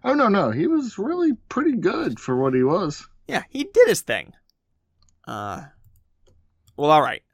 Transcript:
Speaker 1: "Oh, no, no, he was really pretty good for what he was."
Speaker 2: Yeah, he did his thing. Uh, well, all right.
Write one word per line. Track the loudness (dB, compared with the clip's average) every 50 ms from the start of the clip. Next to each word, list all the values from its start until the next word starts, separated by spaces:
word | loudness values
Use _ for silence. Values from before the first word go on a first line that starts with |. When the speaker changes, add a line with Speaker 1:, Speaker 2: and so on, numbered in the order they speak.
| -2
Speaker 1:
"Oh, | 0
no, | 0 2 2 2
no, | 4 2 2 0
he | 0 -2 0
was | 0 0 0 -2 -4 -8 -8
really | -6 -6 -4 0 0 0 -2 -2 _ _
pretty | -6 -2 0 0 0
good | 0 -2 -2 -2 -2 -4 -6 -6 -6
for | -4 -2 -2
what | 0 0 2
he | 2 2
was." | 2 2 2 0 -2 -4 -6 -10 -16 -20 _ _ _
Speaker 2:
Yeah, | -8 -8 -8 -8 _
he | -8 -8 -8
did | 0 4 6 6 6
his | 4 0
thing. | -2 -6 -6 -6 -6 -12 -20 _ _ _ _ _ _ _ _ _ _ _ _ _ _ _ _ _ _
Uh, | -12 -10 -10 -8 -10 -10 -12 -14 -18 _ _ _ -20 _ _ _ _ _ _ _ _ _ _ _ _ _ _ _ _ _
well, | -2 2 4
all | 4 4
right. | 4 2 -4 -8 _ _